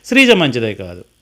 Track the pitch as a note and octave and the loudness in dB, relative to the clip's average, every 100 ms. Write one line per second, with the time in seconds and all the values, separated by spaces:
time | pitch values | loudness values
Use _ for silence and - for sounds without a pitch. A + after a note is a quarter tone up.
0 | - B3 C4 G3+ D3+ B2 A2 F#2+ F#2 F2+ | -2 2 4 4 2 -2 -4 -6 -12 -16
1 | - _ | -20 _